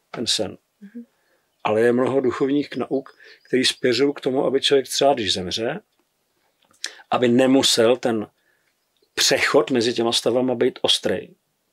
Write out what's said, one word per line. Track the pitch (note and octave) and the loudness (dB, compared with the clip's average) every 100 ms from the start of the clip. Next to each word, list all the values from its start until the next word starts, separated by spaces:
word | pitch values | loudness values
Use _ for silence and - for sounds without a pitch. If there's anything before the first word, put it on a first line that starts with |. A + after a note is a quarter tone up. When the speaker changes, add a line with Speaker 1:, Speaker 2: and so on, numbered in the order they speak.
| _ | _
Speaker 1:
ten | - - | -8 -4
sen. | - G2 - _ _ | -4 -4 -10 _ _
Speaker 2:
Mhm. | G3+ A#3+ A#3 _ _ _ _ _ | -20 -20 -20 _ _ _ _ _
Speaker 1:
Ale | - G#2+ | -2 2
je | A#2+ | 2
mnoho | A#2+ B2+ C3+ | 2 0 0
duchovních | C3 - C#3 C#3+ C#3 C3 | -2 -2 -2 0 -2 -6
nauk, | A#2+ D3 - - - - | -6 -6 -8 -20 -20 -20
který | _ B2+ B2+ | _ -2 -2
směřují | - B2+ A#2 C#3+ | -2 -2 0 0
k | C#3 | -2
tomu, | C#3 C3 C3 | -4 -2 0
aby | C3+ | -2
člověk | - C#3 B2+ | 2 0 0
třeba, | - C#3 | 0 0
když | C3 G2 | 0 -2
zemře, | F#2+ F2+ E2 A#2 F3 - _ _ _ _ _ _ _ _ _ - - _ | -4 -4 -6 -6 -8 -14 _ _ _ _ _ _ _ _ _ -16 -16 _
aby | A#2+ B2 | 0 2
nemusel | A#2+ C3 C3+ B2 - A2+ B2+ | 4 4 4 4 2 2 2
ten | B2+ A2+ G#2 _ _ _ _ _ _ _ _ | 0 -4 -6 _ _ _ _ _ _ _ _
přechod | - - C3+ - C#3 D3 | -4 0 0 2 2 2
mezi | B2+ A#2 | 0 0
těma | A#2 A#2 | 0 0
stavama | A#2 B2+ B2 B2+ A#2+ | 0 0 0 0 0
být | B2+ - | -2 0
ostrej. | - - - F#2 - _ _ _ _ | -2 -2 -2 -4 -6 _ _ _ _